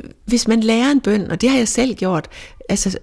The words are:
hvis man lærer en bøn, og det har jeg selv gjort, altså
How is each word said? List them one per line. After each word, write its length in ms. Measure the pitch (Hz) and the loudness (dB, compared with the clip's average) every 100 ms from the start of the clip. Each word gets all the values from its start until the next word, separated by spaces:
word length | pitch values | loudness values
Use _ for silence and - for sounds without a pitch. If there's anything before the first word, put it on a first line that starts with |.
| - - - | -10 -16 -2
hvis 220 | 240 220 | 0 2
man 120 | 226 | 2
lærer 320 | 220 226 269 | 2 2 4
en 100 | 285 | 2
bøn, 300 | 196 208 170 | 2 0 -2
og 100 | - | 0
det 80 | 247 | 2
har 80 | 269 | 2
jeg 100 | 220 | 0
selv 280 | - 254 - | 0 -2 -2
gjort, 320 | 185 165 - - - - - | -2 -2 -4 -18 -20 -20 -6
altså 280 | 196 190 185 | -2 -2 -4